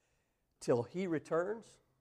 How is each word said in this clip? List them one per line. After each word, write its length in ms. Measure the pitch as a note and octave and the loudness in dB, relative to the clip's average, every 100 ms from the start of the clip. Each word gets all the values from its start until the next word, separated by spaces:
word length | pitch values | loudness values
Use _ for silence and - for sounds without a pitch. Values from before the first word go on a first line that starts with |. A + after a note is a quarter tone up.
| _ _ _ _ _ _ | _ _ _ _ _ _
"Till 240 | - B2 | 2 2
he 220 | A#2+ F3 F#3+ | 0 -2 -2
returns 640 | D#3 - E3 F#3 A3+ - - _ _ | -2 0 0 0 -4 -12 -20 _ _